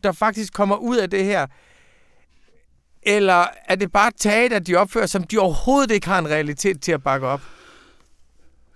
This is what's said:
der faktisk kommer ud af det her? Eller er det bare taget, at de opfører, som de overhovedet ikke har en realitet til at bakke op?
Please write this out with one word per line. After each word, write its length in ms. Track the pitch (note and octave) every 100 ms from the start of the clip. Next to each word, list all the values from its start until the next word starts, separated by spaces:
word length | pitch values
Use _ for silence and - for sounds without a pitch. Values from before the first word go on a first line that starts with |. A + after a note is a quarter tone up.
der 80 | G3+
faktisk 400 | E3+ G#3+ G#3+ G3+
kommer 240 | - G3+ G3+
ud 200 | A#3 B3
af 140 | F#3
det 140 | F#3+
her? 220 | F#3+ F#3+ C3+ - _ _ _ _ _ _ _ _ _ _ _ _ _ _
Eller 440 | - G#3 G3 F3+ F3 -
er 100 | -
det 180 | F#3+ G3
bare 180 | G3+ A3 -
taget, 340 | G#3 G#3+ B3
at 140 | G#3+ E3+
de 100 | F3
opfører, 300 | G3 A3+ G3+
som 180 | G3
de 140 | E3+ G#3+
overhovedet 520 | F#3+ D3+ - C#4 C4
ikke 160 | G#3 F3
har 120 | F#3+
en 100 | D#3
realitet 540 | D3+ D3 C#3+ G3 F#3
til 100 | -
at 100 | D#3
bakke 240 | C3+ C3+ B2+
op? 160 | C#3 - - - - - _ _ _ _ _ - _ _